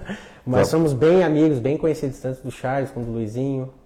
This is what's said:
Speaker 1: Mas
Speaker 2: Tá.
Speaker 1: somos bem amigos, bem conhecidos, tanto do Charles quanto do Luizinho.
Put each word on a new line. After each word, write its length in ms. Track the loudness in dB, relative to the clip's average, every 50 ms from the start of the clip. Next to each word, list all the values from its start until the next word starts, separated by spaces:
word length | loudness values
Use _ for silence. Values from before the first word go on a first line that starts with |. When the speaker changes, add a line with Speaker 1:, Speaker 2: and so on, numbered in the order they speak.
| -6 -12 -12 -12 -14 -18 -20 -12 -6 -2
Speaker 1:
Mas 200 | 2 2 2 2
Speaker 2:
Tá. 100 | 2 2
Speaker 1:
somos 160 | 2 2 2
bem 300 | 2 4 4 6 6 4
amigos, 340 | 4 4 4 4 4 2 2
bem 180 | 0 -2 -2
conhecidos, 440 | 0 0 0 0 0 -4 -6 -6 -6
tanto 240 | -6 -8 -8 -8 -8
do 80 | -12
Charles 400 | -10 -8 -6 -4 -2 -2 -4 -4
quanto 160 | -6 -8 -8 -6
do 60 | -4
Luizinho. 540 | -4 -4 -4 -4 -4 -4 -2 -2 -4 -6 -8 -12 _ _